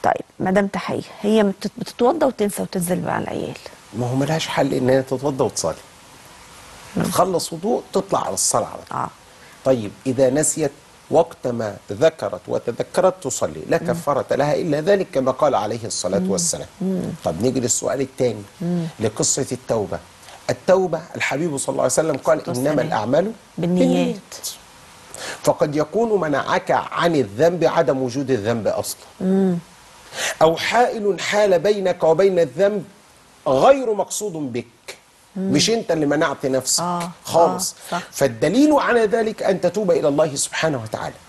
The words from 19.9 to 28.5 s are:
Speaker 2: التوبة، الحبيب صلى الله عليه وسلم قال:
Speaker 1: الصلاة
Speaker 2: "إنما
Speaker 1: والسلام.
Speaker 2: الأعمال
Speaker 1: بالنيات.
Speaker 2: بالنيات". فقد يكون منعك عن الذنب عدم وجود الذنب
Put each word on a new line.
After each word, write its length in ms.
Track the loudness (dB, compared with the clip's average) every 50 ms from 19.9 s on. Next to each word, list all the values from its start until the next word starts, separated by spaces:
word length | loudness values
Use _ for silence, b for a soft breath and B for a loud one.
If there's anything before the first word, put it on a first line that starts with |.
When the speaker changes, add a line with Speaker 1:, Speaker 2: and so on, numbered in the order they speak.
| -6 -10 -10 -16 -20 -20 B B B B -6 -6
Speaker 2:
التوبة، 500 | -6 -2 2 4 4 4 4 0 -2 -6 -8 -10 -8
الحبيب 420 | -6 -4 -4 -2 -2 -2 -2 -2
صلى 160 | -4 -4 -4 -2
الله 100 | 0 0
عليه 100 | 2 2
وسلم 240 | 0 0 0 -2
قال: 200 | -2 2 0 0 0
Speaker 1:
الصلاة 160 | 0 -6 -4
Speaker 2:
"إنما 120 | -2 0 0
Speaker 1:
والسلام. 180 | 2 0 0
Speaker 2:
الأعمال 440 | 0 -2 -2 0 2 2 2 2 0 -4 -10 -18 -14 -8
Speaker 1:
بالنيات. 300 | -4 -2 0 4 4 4
Speaker 2:
بالنيات". 480 | 4 4 2 2 0 -2 -6 -12 -18 -18 -12 -12 -12 -12 -12 -20 -20 -20 -20 -20 -20 -20 -20 -20 -20 B B B B B B 0
فقد 320 | 0 2 2 0 0 2
يكون 460 | -2 -2 0 0 -2 0 2 2 0
منعك 500 | 2 2 0 0 0 0 -2 -2 0 0
عن 440 | 0 0 0 -2 -2 0 0 2 2
الذنب 480 | 2 0 0 0 2 2 2 4 2 0
عدم 380 | 2 4 4 2 2 2 0
وجود 300 | -2 -2 -2 -4 0 0
الذنب 360 | 0 0 0 0